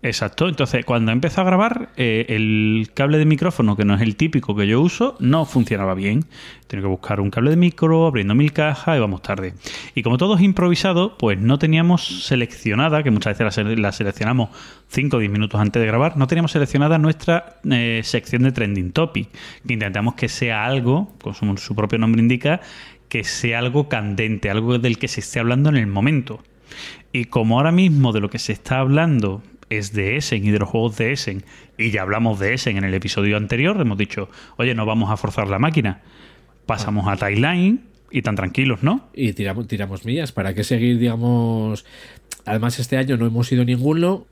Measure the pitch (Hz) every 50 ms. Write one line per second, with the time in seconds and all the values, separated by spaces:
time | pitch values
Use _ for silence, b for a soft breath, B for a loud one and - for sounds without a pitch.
0 | - 123 113 - - 104 - - 160 185 170 - 143 127 - 127 117 - 127 120
1 | 113 110 113 123 139 170 - - 190 185 185 185 208 233 240 247 247 - - -
2 | 135 120 110 110 117 - 110 107 110 110 110 107 107 107 110 113 110 107 _ -
3 | 139 143 151 156 156 156 156 139 - 185 170 - 120 107 104 101 107 101 101 101
4 | 113 110 107 - 156 165 - 143 120 - 104 104 104 98 110 120 151 175 - -
5 | 233 269 269 - - 123 139 160 160 - - 131 117 - 113 101 98 95 95 92
6 | 95 98 107 127 160 - B B B B B B B B - 104 95 98 95 92
7 | - - 107 101 98 101 - - 117 139 156 170 180 175 - - - 160 160 160
8 | 165 165 139 117 98 98 107 123 147 151 143 - 151 151 143 - - - 165 143
9 | 113 107 95 87 - - 101 95 95 92 90 - B B B B B B B -
10 | 113 123 120 127 180 196 214 180 185 202 185 196 175 180 175 - - 190 185 170
11 | 180 214 - - - 113 101 95 101 117 135 143 151 156 160 160 165 170 175 170
12 | - - - - - - 143 127 120 110 - - - 113 104 110 139 160 151 151
13 | 151 139 113 104 - 110 104 - 117 107 98 - 107 104 113 113 107 101 98 -
14 | 110 101 98 - 107 107 123 127 117 101 B B B B B B B B - -
15 | 135 147 139 123 110 104 101 104 107 104 - 107 107 104 101 120 117 110 107 117
16 | 139 165 165 151 139 131 - 165 170 156 - 160 143 135 - 143 143 151 160 160
17 | 151 156 156 156 - - 170 170 - - - _ _ 143 139 120 117 117 117 113
18 | 110 - - 120 - - - 120 127 135 127 - 117 104 101 98 90 90 - -
19 | 165 160 - 107 98 - B B B B B B B 131 120 110 107 101 95 104
20 | 104 120 113 - - 117 - - 135 120 113 107 107 120 135 135 120 120 131 156
21 | 202 196 - - - - 101 - - 104 98 95 - - 101 101 104 101 - 113
22 | 113 110 113 113 117 117 127 123 - 143 156 180 B B B B B B B B
23 | _ _ - 120 101 - - - - 123 113 117 120 127 123 147 147 147 - 117
24 | 104 101 101 95 113 110 110 104 - 104 98 107 110 117 123 123 117 127 113 -
25 | - 127 - - 104 - - 120 117 117 123 131 143 151 151 135 113 101 98 98
26 | 107 139 160 143 120 135 110 110 - _ _ B B B B B B B B B
27 | B B _ 123 120 113 - 120 113 110 113 123 139 160 170 180 190 185 156 143
28 | 135 120 107 107 101 101 - 117 - - 110 - - - 131 131 135 131 139 151
29 | 165 170 151 123 107 101 95 104 113 - - - - _ 113 107 101 98 104 104
30 | 98 95 113 147 143 - - 110 98 104 104 104 101 95 - 117 113 117 107 -
31 | 117 113 139 135 - - 98 98 98 B B B B B B _ 110 113 104 107
32 | 95 92 101 110 117 113 110 95 98 101 120 127 - 127 107 98 98 95 92 95
33 | 87 98 - - 101 104 104 107 107 101 - 117 139 170 208 208 160 117 104 98
34 | 104 98 - - 98 - B B B B B B 117 123 123 113 110 107 110 113
35 | 110 98 107 98 - 110 98 - 107 98 98 95 123 160 160 156 120 104 92 -
36 | B B B B B B B B B B B B _ - 113 101 - - 104 104
37 | 95 104 98 95 - 101 101 104 123 147 180 180 180 190 226 262 - - _ _
38 | _ _ - 131 - - 107 98 95 92 - - 135 135 123 95 - 143 202 269
39 | - - _ - 135 113 95 - 104 98 95 110 120 - - 104 104 95 98 90
40 | - 113 123 156 160 135 - - 95 98 95 92 113 - 127 117 117 120 120 117
41 | 120 120 113 113 117 120 123 120 117 117 113 113 110 110 107 101 B B B B
42 | B B B B B _ - - _ - 107 110 110 123 120 - 127 - - 131
43 | 131 131 135 117 117 117 113 117 120 120 135 123 123 120 123 123 127 143 156 165
44 | 170 180 190 196 - _